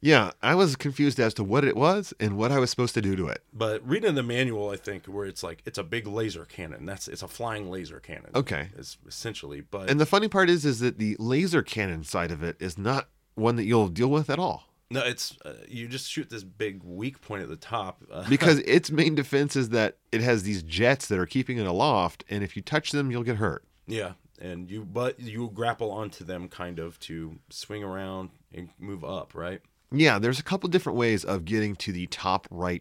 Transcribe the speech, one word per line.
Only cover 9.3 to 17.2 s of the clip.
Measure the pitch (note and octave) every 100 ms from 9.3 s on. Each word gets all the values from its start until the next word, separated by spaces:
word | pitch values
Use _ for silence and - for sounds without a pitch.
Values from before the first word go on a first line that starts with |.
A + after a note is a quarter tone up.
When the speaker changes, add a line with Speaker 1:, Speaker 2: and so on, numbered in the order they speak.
| G2+ C#2+ C#2+
Speaker 2:
but | - G2+ F#2+
Speaker 1:
And | D3
the | D3+
funny | G3 G#3+
part | G3 F3+
is, | F3
is | C#3+ A2+
that | B2 G#2+
the | G#2+ G#2
laser | A2+ C#3 F#3 D#3+
cannon | - A2 F#2+ E2
side | D#2 F#2 E2+
of | D#2+
it | E2+ -
is | F#2 F2
not | G2+ C3+ - _ _
one | - A2+ A#2+
that |
you'll | G#2 A#2 G2
deal | E2+ B2
with | D3 D3
at | C#3+
all. | F3+ - - _ -
Speaker 2:
No, | B2
it's, | B2 B2 - -
uh, | D2+ A#1 -
you | A#2 A#2
just | C3+ -
shoot | D#3+ C3
this | A#2
big | F#2+ G2+ G#2+ F#2+
weak | F2 F2+ B2+ C3